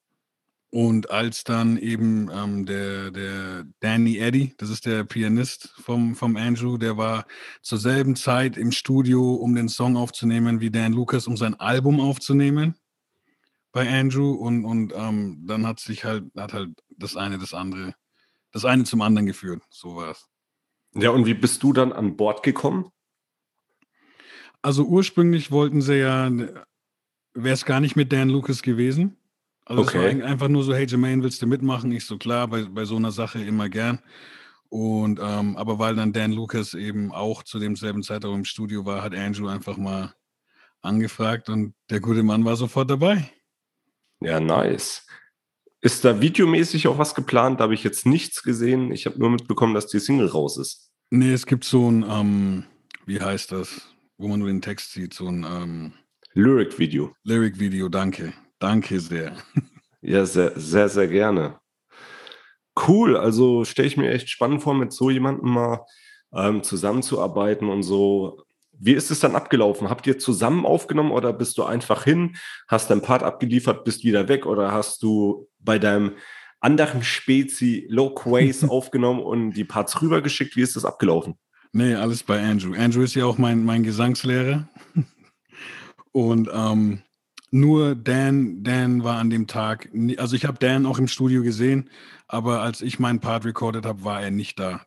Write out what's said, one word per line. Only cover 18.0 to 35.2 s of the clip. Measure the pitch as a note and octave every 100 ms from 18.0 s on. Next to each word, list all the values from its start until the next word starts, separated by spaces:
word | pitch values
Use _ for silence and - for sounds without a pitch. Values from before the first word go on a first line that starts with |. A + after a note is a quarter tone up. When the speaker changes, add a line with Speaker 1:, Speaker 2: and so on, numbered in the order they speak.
| _ _ _ _ _
Speaker 1:
das | A2 B2
eine | B2+
zum | A#2+ A2+
anderen | G#2+ G#2+ G#2
geführt. | F#2 F#2 F2 -
So | - F2+ E2+
war's. | E2 D#2 _ _ _ _ _ _ _ -
Speaker 2:
Ja, | A2
und | B2 A2+
wie | A2
bist | A#2+ -
du | C3+
dann | B2+ B2+
an | - G#2 E2
Bord | G#2 G#2+
gekommen? | - B2 C#3+ F#3+ F3+ _ _ _ _ _ _ _ _ _ _ _ _ _ - - - _
Speaker 1:
Also | C#3+ C#3
ursprünglich | D3 F3+ F#3+ - E3+ E3+ D3
wollten | C#3+ D3 D3
sie | C3+ C#3
ja, | C3+ C3 C3 A#2+ A#2 - - _ _ _ _ _ _
wär's | - B2 C3 -
gar | C3+
nicht | D3 -
mit | C3+
Dan | C3+ C3+
Lucas | C3+ C3+ B2+
gewesen. | - A#2 B2+ C#3 F#3+ - _ _ _ _
Also | - B2
es | -
war | F#2
Speaker 2:
Okay. | F#2+
Speaker 1:
ein-, | C3+
einfach | B2 C3+ C#3
nur | C#3+
so, | C3+
"Hey | C3 C3+
Jermaine, | B2 C3 C3
willst | B2+ -
du | A#2
mitmachen?" | C3 C3 B2+ A#2+
Ich | A#2 -
so, | G2+
"Klar, | A2+ A#2+ A#2+
bei, | A2+
bei | G#2 G2 G#2+
so | A2+
einer | A2+
Sache | G#2+ A2 A#2
immer | G#2 G#2+ G#2
gern." | G#2+ A2+ B2 _ - - - - _ -
Und, | A2 A2 A2 G#2+ G2+